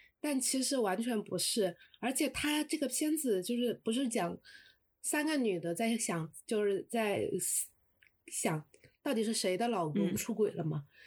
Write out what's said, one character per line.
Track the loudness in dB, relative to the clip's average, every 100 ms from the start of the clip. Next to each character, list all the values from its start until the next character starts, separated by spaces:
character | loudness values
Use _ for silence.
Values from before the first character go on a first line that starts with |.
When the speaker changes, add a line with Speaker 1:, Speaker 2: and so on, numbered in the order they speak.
| -20 _
Speaker 1:
但 | -2 0
其 | 0 0
实 | 0 2
完 | 2 2
全 | 0 0
不 | -2 -2
是。 | 0 2 0 0 -16 -6
而 | -4
且 | 0 0
他 | 0 0 0
这 | 0 -2
个 | -2
片 | 0 0 0
子 | 2 0
就 | 0 0
是 | 0 -2
不 | -2
是 | 0 0
讲 | 0 -2 -4 -14 -20 -20 -20 _ _
三 | -2 0
个 | 2 2
女 | 2 2
的 | -2 0
在 | 0 0
想， | 0 -2 -4 -8 -2
就 | 0 2
是 | 0 -2
在 | 0 0 0 0 -2 0 -2 -4 _ _ _ -20 _ -12
想 | -4 -2 -2 -6 -20 -20 _
到 | -2
底 | 0
是 | 2
谁 | 0 0 0
的 | 0
老 | 0 0
公 | 2 2 0
出 | -2
轨 | 0 0
了 | 2
吗？ | -2 -2 -6
Speaker 2:
嗯。 | -18